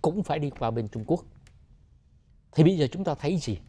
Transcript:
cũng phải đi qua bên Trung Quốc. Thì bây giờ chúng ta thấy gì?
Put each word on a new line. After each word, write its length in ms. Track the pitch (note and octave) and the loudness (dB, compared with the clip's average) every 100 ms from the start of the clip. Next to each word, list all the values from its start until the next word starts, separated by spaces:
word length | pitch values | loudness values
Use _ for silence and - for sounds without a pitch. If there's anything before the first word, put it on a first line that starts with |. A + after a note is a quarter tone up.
cũng 200 | E3 F#3+ | -2 0
phải 160 | F3+ D3+ | -2 -2
đi 120 | C#3+ | -2
qua 200 | - A#2 | -2 -2
bên 180 | A2+ G#2+ | -2 -4
Trung 160 | A2+ A2 | -6 -2
Quốc. 140 | E3+ - - - - - - _ - _ _ _ - _ | -2 -2 -20 -20 -20 -20 -20 _ -20 _ _ _ -20 _
Thì 120 | - | 4
bây 140 | D#3 F#3 | 4 6
giờ 80 | C#3 | 0
chúng 120 | F3+ | -2
ta 100 | F#3 | -4
thấy 220 | C#3+ C#3+ F3+ | -2 -2 -2
gì? 220 | - F#2+ | -2 -6